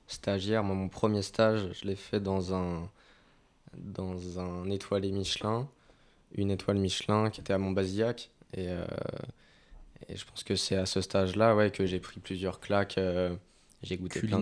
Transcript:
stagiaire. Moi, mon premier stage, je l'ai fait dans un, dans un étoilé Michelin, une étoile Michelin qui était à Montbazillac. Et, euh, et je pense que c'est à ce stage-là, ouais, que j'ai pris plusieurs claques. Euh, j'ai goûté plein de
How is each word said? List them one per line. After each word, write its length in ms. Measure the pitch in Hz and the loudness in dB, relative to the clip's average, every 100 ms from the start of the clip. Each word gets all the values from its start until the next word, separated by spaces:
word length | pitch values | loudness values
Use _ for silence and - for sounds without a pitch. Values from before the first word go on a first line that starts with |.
| - | -16
stagiaire. 580 | - - 98 95 110 | -6 0 0 2 2
Moi, 100 | 101 | 2
mon 140 | 95 95 | 0 -2
premier 320 | - 110 104 | 0 2 2
stage, 460 | 98 - 110 110 95 87 | 0 4 4 4 0 -4
je 60 | 101 | -4
l'ai 80 | |
fait 240 | 95 - 110 | -4 -2 -2
dans 360 | 98 95 90 | 2 0 2
un, 360 | 95 90 87 87 - - - _ _ _ _ - 87 | 0 0 -2 -6 -14 -20 -20 _ _ _ _ -20 -14
dans 640 | 98 98 95 92 90 87 | -12 -8 -6 -6 -8 -6
un 280 | 90 90 92 | -6 -6 -4
étoilé 420 | 98 - 101 98 | -4 0 0 2
Michelin, 560 | 98 92 - 107 113 139 - _ - _ _ _ | -2 -2 -2 0 0 -2 -10 _ -20 _ _ _
une 160 | - 101 | -2 0
étoile 280 | 98 - 101 | 0 2 2
Michelin 520 | 95 - - 104 110 | 2 0 2 4 2
qui 100 | - | 0
était 120 | - | -2
à 60 | 98 | 0
Montbazillac. 720 | 98 95 95 98 113 117 - _ - | 2 0 0 2 0 -2 -8 _ -12
Et, 120 | - 90 | -6 -4
euh, 160 | 87 85 - - - - - - - - - - - - | -4 -4 -6 -6 -6 -10 -12 -18 -20 -20 -20 -20 -20 -12
et 80 | 95 | -12
je 100 | - | -12
pense 160 | - | -10
que 140 | - 98 | -2 0
c'est 180 | - | 2
à 120 | 95 92 | 2 2
ce 140 | - | 0
stage-là, 540 | 92 98 95 92 113 | 0 2 2 4 6
ouais, 160 | 107 107 | 6 4
que 160 | - 95 | 4 0
j'ai 140 | 90 | 0
pris 180 | - - | -4 -14
plusieurs 400 | - 92 92 90 | -8 -4 -4 -4
claques. 400 | - 101 98 - | 0 2 2 0
Euh, 380 | 92 90 90 87 - _ _ - | 0 2 0 -2 -10 _ _ -16
j'ai 120 | - 92 | -6 -6
goûté 220 | 92 - | -4 -2
plein 100 | 110 | 0
de 40 | 95 | 2